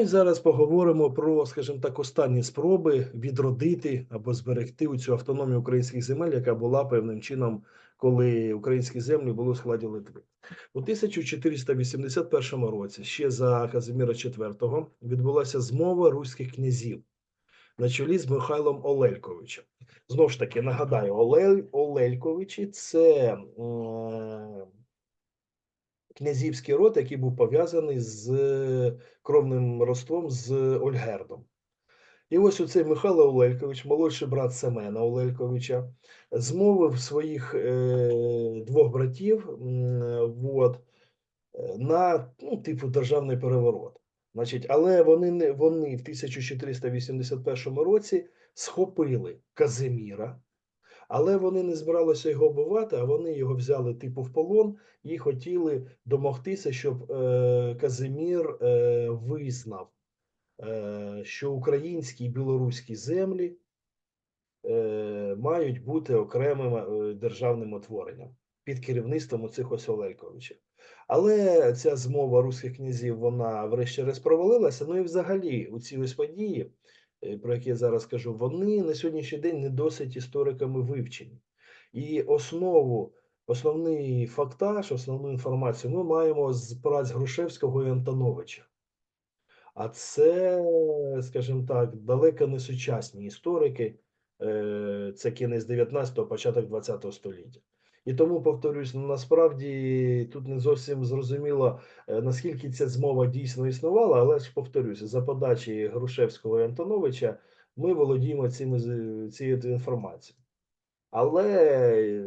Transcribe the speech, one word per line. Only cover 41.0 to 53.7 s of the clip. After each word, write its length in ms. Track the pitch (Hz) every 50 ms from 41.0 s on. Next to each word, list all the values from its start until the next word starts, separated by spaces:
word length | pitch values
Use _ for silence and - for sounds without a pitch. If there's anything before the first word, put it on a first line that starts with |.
| _ _ _ _ _ _ _ _ _ _ -
е, 220 | - - - 92 104
на, 520 | 123 143 160 175 185 180 170 151 127 - - _
ну, 160 | - 285 254
типу, 320 | - - 156 156 127 139 131
державний 480 | 123 143 131 123 147 147 139 135 127
переворот. 640 | 123 127 127 127 127 120 120 110 98 - - - _ _ _ _ _ _ _ -
Значить, 320 | 110 120 123 131 123 127 -
але 340 | 135 151 165 185 185 175 165
вони 280 | 156 160 170 180 175
не, 220 | 175 175 165 147 139
вони 440 | 135 151 160 165 165 156 143 131
в 80 | 123 -
тисяча 360 | - 147 127 - 135 127 139
чотириста 500 | 127 127 139 127 139 139 131 123 - 127
вісімдесят 540 | 123 123 123 - 131 131 127 127 143 131 131
першому 400 | - 131 123 - 139 131 139 156
році 420 | 175 208 214 208 - - 185 - - _ _ _ _ _
схопили 800 | - - - - - 185 190 190 - 156 139 127 117 95 90 - - _ _ _
Казиміра, 880 | - 151 139 123 120 135 127 123 117 107 104 98 101 107 123 127 - _ _ _ _ _ _ _ _ _ _ - - - -
але 280 | - 226 220 185 196
вони 260 | 196 185 185 185 185 180
не 140 | 175 165
збиралися 540 | 156 156 160 165 170 165 160 151 - - 160
його 180 | 147 135 151 151
вбивати, 480 | 143 143 147 160 196 220 220 214 165
а 80 | 127 123
вони 280 | 127 147 156 170 165 160
його 220 | 143 131 127 131
взяли, 400 | 127 123 127